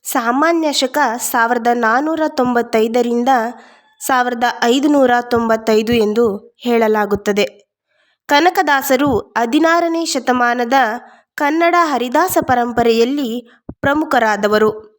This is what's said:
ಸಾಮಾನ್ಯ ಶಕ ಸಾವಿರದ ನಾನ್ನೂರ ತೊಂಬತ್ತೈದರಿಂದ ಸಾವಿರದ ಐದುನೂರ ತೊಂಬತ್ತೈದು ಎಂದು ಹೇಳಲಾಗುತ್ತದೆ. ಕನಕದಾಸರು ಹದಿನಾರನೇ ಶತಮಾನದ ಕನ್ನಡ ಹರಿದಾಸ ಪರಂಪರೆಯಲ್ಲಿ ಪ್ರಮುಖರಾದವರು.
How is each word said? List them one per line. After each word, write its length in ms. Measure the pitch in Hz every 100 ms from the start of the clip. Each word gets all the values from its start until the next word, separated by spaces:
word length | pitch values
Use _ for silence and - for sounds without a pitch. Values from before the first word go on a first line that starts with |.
ಸಾಮಾನ್ಯ 680 | - 269 233 254 320 339 311
ಶಕ 240 | 269 262 294 262 240
ಸಾವಿರದ 500 | - 247 233 240 233
ನಾನ್ನೂರ 480 | 240 226 240 302 320 311
ತೊಂಬತ್ತೈದರಿಂದ 1000 | 302 247 240 233 226 226 240 240 240 240 262 226 247 - - _ _ -
ಸಾವಿರದ 380 | 254 247 240 240 -
ಐದುನೂರ 480 | 240 262 294 285 254 240
ತೊಂಬತ್ತೈದು 720 | 240 240 226 226 226 220 220
ಎಂದು 640 | 240 208 214 233 202 - _
ಹೇಳಲಾಗುತ್ತದೆ. 880 | 240 233 220 214 202 202 208 208 202 - _ _ _ _ _ _ -
ಕನಕದಾಸರು 880 | 294 349 381 302 277 269 254 285 214
ಹದಿನಾರನೇ 880 | - - 233 294 320 339 339 330 320
ಶತಮಾನದ 680 | 269 262 247 240 247 233 269 226 240 - - _ -
ಕನ್ನಡ 400 | 294 320 339 349
ಹರಿದಾಸ 580 | 330 262 247 285 370 349
ಪರಂಪರೆಯಲ್ಲಿ 1080 | - 247 240 233 233 226 233 285 247 240 - _ - -
ಪ್ರಮುಖರಾದವರು. 1120 | 277 294 311 262 220 208 208 214 214 - -